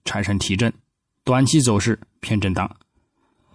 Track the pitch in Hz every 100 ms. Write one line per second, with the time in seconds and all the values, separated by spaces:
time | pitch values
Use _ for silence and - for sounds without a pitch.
0 | - 101 104 98 - 95 113 - _ _
1 | _ _ - 127 131 160 123 101 113 107
2 | - _ - 107 98 90 98 - _ _
3 | _ _ _ _ _